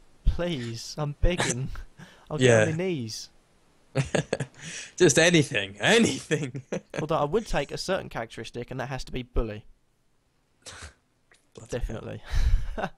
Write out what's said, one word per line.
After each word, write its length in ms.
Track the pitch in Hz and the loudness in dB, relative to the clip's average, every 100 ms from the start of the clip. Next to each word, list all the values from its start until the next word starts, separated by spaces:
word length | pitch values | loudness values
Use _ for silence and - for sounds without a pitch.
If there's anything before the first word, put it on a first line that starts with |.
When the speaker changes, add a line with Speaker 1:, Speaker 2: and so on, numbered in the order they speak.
| _ _ | _ _
Speaker 1:
please. 720 | - - 175 147 117 113 - - | 0 0 0 -4 -6 -10 -10 -8
I'm 160 | 147 143 | -8 2
begging. 480 | 175 175 - 120 135 - - - | 2 2 0 -2 -6 -8 -12 -18
Speaker 2:
<laughs> 320 | - - - | -20 -20 -8
Speaker 1:
I'll 80 | 156 | 2
get 240 | 127 113 | 6 6
on 40 | 107 | 4
Speaker 2:
Yeah. 40 | |
Speaker 1:
my 40 | 160 | 0
knees. 500 | 185 160 113 - - _ _ _ _ _ _ | -4 -4 -6 -12 -16 _ _ _ _ _ _
Speaker 2:
<laughs> 1040 | 135 135 - - - - - 160 - - - | -4 -2 -2 -2 -4 -6 -12 -14 -14 -8 4
Just 220 | 175 165 | 6 6
anything, 580 | 165 170 135 113 98 101 | 6 6 4 0 -4 0
anything. 800 | 117 226 226 - - 147 139 135 - 180 | 4 6 4 0 -2 -4 -4 -10 -8 -10
<laughs> 200 | - - | -8 -6
Speaker 1:
Although 160 | 151 156 | -2 0
I 80 | |
would 220 | 147 196 - | 0 -2 -2
take 240 | 165 143 | -2 -2
a 80 | - | -6
certain 300 | - 185 123 | -4 -4 -4
characteristic, 640 | 131 113 - 113 120 120 | -10 -10 -12 -12 -10 -10
and 80 | 131 | -8
that 80 | 120 | -8
has 160 | 131 | -8
to 80 | - | -8
be 100 | 131 | -10
bully. 420 | 123 - 113 107 - _ _ _ _ _ _ _ _ _ - - - _ _ _ _ _ _ | -4 -2 -2 -4 -16 _ _ _ _ _ _ _ _ _ -20 -18 -20 _ _ _ _ _ _
Speaker 2:
Bloody 240 | - 113 123 | -20 -10 -6
hell. 0 | |
Speaker 1:
Definitely. 420 | - 110 110 107 - | -6 -8 -12 -14 -2
<laughs> 60 | - - - - - 190 | 2 4 4 2 -4 -8